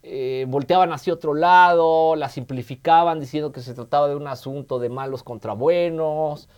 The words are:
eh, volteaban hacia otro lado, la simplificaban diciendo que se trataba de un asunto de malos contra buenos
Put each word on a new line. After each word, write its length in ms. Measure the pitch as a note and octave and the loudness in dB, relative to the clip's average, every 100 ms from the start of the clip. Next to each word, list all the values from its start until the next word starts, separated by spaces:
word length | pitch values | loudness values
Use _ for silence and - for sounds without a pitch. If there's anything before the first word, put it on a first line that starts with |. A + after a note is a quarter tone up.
eh, 440 | - C3+ C3 C3 C3 | -12 -8 -6 -6 -4
volteaban 440 | C3+ B2+ F3+ F3+ | -4 0 2 2
hacia 200 | D3 - | 0 -4
otro 200 | E3 D#3 | -4 -2
lado, 800 | D3 F3 F3+ F3+ E3+ D#3+ D#3+ D#3+ D#3+ | 0 6 8 8 6 4 4 2 0
la 140 | C#3 | -4
simplificaban 880 | - B2 C3 A#2+ C3 - E3 E3+ D#3+ | -8 -8 -8 -8 -6 4 4 4 0
diciendo 320 | C#3 D3+ D3+ | -6 -6 -6
que 100 | C3 | -10
se 120 | B2 | -14
trataba 340 | A#2+ A#2 C#3+ D3 | -14 -2 0 0
de 80 | C#3+ | -2
un 120 | C#3 | -8
asunto 520 | B2+ C3+ C#3+ C3+ B2+ | -12 -10 -12 -6 -6
de 100 | B2 | -4
malos 320 | B2+ C3+ C3 | -6 -8 -10
contra 320 | - A2+ A2+ | -10 -12 -8
buenos 960 | G#2 C#3 F3 F3 D#3+ D#3+ D3+ D#3 D3 - | -2 0 2 0 -2 -4 -2 -4 -6 -16